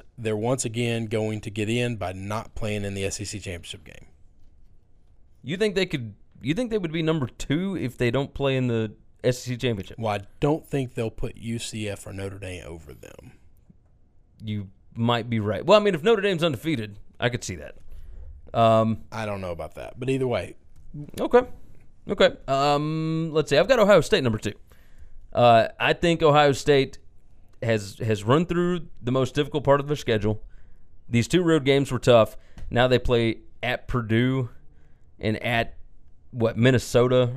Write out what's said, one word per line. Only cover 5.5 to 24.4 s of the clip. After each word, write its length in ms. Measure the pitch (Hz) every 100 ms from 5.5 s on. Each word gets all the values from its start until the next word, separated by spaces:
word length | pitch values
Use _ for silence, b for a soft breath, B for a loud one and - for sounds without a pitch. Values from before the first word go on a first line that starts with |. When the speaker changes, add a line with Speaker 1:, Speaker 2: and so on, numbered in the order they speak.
| 180
Speaker 2:
think 180 | 214
they 120 | 190 180
could? 280 | 151 113 98 - -
You 140 | 123
think 160 | 170 247
they 80 | 214
would 140 | 170
be 100 | 160
number 240 | 156 160 127
two 500 | - - 156 196 185
if 200 | 120 -
they 140 | 120
don't 200 | 127 139
play 240 | - 139 131
in 120 | 127
the 240 | 113 110 - - _
S 140 | - 123 123
E 40 |
C 40 | 123
championship? 420 | 131 104 92 -
Speaker 1:
Well, 160 | 110
I 60 | 101 - -
don't 260 | 147 160
think 300 | - 143 127
they'll 160 | 131 113
put 260 | - 123 -
U 220 | 110 117
C 300 | - 113 104
F 180 | 98 -
or 60 |
Notre 260 | 98 98 98
Dame 240 | 95 90
over 300 | 57 82 69
them. 380 | 65 50 - - - - - _ - _ _ _ _ _ -
Speaker 2:
You 240 | 110 104 98 - -
might 340 | 113 117 120 120
be 120 | 113
right. 240 | 104 104 160
Well, 140 | 214
I 20 |
mean, 120 | 208
if 100 | 170
Notre 180 | 185 220
Dame's 220 | 202 175
undefeated, 540 | 170 127 165 135 104 101 - -
I 100 | 120
could 140 | 117
see 140 | - 85
that. 180 | 73 - - b b b b b -
Um, 480 | 120 113 113 110 104 -
Speaker 1:
I 160 | 113 107
don't 140 | 101
know 100 | 92
about 240 | 82 78
that, 240 | - 58 -
but 100 | 127
either 180 | 131 127
way. 260 | 110 85 - - - - 147 147 -
Speaker 2:
Okay. 220 | 233 240 247 - - - - - -
Okay. 220 | - 185 - -
Um, 840 | 135 143 143 151 160 156 160 165
let's 180 | 156 147
see. 80 | 143
I've 100 | 185
got 100 | 254
Ohio 220 | 202 196
State 240 | - 196
number 140 | 127
two. 160 | 110